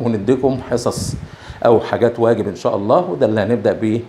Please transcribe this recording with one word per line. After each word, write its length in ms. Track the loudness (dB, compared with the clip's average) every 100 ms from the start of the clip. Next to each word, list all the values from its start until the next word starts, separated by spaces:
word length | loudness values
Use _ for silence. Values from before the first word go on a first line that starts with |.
ونديكم 600 | -2 0 0 2 2 -2 -2
حصص 440 | -4 -2 -4 -4 -6 -10 -16 -18 0 4
أو 140 | 4
حاجات 380 | 2 0 0 2
واجب 300 | 2 2 -2
إن 80 | -4
شاء 200 | -2 -2
الله. 340 | 2 2 2
وده 160 | 0 0
اللي 140 | 2
هنبدأ 320 | 0 0 0
بيه 280 | 0 0 -2